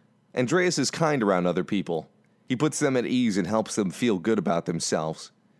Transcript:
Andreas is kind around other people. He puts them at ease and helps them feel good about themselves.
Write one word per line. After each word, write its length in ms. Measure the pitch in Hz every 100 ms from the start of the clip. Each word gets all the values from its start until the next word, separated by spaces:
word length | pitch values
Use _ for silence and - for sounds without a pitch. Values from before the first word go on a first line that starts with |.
| _ _ _
Andreas 440 | - 123 180 180 160
is 120 | 120
kind 320 | - 160 143
around 240 | 101 92 90
other 180 | 87
people. 440 | 85 101 87 82 - _ _ _ -
He 80 | 123
puts 220 | 151 -
them 180 | 147 131
at 80 |
ease 320 | 92 127 120 98
and 100 | 87
helps 280 | 110 104
them 160 | - 95
feel 280 | - 120 95
good 200 | 95 107
about 260 | 87 85
themselves. 680 | - 82 - 87 78 82 - _ _ _